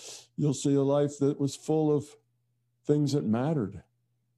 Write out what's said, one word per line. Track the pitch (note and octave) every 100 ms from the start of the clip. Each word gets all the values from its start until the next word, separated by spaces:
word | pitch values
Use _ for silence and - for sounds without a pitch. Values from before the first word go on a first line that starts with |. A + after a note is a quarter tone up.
| - - - -
you'll | D3+
see | C3 C#3+
a | C#3
life | C#3 C#3+ C#3+ -
that | C#3 C#3+
was | C#3 -
full | - D#3 D3+
of | D3 - - _ _ _ _ _ _ -
things | D3 C#3+
that | D3
mattered. | G#2 A2 C#3 D#3+ G2 F2 - _ _ _ _